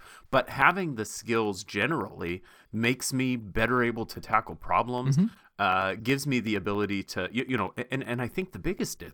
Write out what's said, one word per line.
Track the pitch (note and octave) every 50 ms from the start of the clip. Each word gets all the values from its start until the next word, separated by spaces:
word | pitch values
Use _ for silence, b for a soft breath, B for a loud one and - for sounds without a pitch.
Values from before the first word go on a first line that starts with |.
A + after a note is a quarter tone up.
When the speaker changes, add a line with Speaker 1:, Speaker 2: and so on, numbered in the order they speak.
| B B B B B B
Speaker 1:
but | - C3 - -
having | - - C3+ D#3+ F3+ G3 F#3 D#3+ C3
the | G#2+ G#2
skills | - - - - G#2+ A#2 A2+ A2 G#2 G2 F2+ G2+
generally | - - G2+ G#2 C#3 E3 C#3 F#2+ - - - F2+ E2+ F2 F#2+ b b b b b b
makes | - G#2+ A2+ A#2+ C3 B2 - -
me | C3+ B2+ C3 C3 B2+
better | A#2+ A2 G2 E2 A2 A2+ A2+ B2+ B2
able | A#2+ A#2+ A2+ A#2 A2
to | - - -
tackle | - - A2 A2 - - F2
problems, | D#2 - - F2+ F#2 A2+ B2 B2 B2 B2+ C#3 C#3
Speaker 2:
Mm-hmm. | D3 F#3+ A3+ b b b b _ -
Speaker 1:
uh, | G2+ F#2+ F#2 F#2+ F#2+ F#2+ F#2+
gives | A2+ A2+ A#2+ C#3 C#3 C#3+ D3
me | C3 B2
the | G2+ A2+ G#2
ability | G2 F2 G#2 G2+ G#2 G#2 G2 G2+ G2 F#2
to, | - - G#2+ F2+ F#2
you, | G#2 A#2+ C3 B2+
you | B2+
know, | A2+ G2 F#2 -
a-, | - A#2+ -
and, | C3+ C3+ B2
and | G#2+ A#2+ B2
I | B2 A2+
think | - - F#3 F#3
the | - F#2+
biggest, | - A#2 A2+ - - - - - F2 D#2+